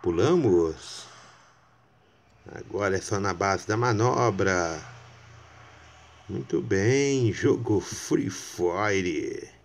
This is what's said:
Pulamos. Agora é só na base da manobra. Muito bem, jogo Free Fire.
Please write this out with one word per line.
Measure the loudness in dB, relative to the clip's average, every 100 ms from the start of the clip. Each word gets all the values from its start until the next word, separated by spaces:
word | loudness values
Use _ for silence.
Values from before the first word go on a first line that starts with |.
Pulamos. | 0 2 4 4 6 4 4 -2 -14 -16 -18 -20 -20 -20 -20 _ _ _ _ _ _ _ _ _ -18
Agora | -16 -10 -4 0 -2
é |
só | -2 -2
na | -2
base | 0 0 0 -2
da | 0
manobra. | 2 2 2 2 0 2 0 2 0 -4 -12 -20 -20 -20 -20 -20 -20 -20 -20 -20 -20 -20 -20 -20 -10
Muito | -8 -2 -4
bem, | 0 2 4 2 2 2 2
jogo | 2 0 0 2 0
Free | 0 -12 -2 -2 -2
Fire. | -6 -12 -2 0 0 0 0 0 -4 -6 -8 -14 -20